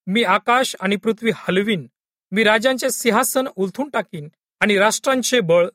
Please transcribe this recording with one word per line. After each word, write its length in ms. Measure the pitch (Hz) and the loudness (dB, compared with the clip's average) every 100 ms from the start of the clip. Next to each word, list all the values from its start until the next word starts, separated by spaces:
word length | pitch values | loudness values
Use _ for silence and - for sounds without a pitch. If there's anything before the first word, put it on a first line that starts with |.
| - | -4
मी 160 | 208 | 0
आकाश 540 | 196 202 - 240 254 - | 2 0 2 0 0 -4
आणि 160 | 190 196 | -4 -2
पृथ्वी 360 | 220 214 226 | -2 -2 -4
हलवीन, 520 | 180 - 185 202 190 120 _ _ _ - | -4 -2 -2 -2 -4 -6 _ _ _ -6
मी 120 | 190 | 0
राजांचे 460 | 208 220 254 254 269 | 2 2 0 -2 -4
सिंहासन 580 | - 233 214 - 262 262 - | -2 0 2 0 -2 -4 -4
उलथून 320 | 190 208 285 | -6 -6 -6
टाकीन 400 | 226 185 165 147 _ _ - | -6 -6 -12 -14 _ _ -2
आणि 180 | 202 202 | 2 4
राष्ट्रांचे 600 | 214 214 285 262 226 247 | 2 0 0 0 2 0
बळ 280 | 170 175 175 | 4 2 2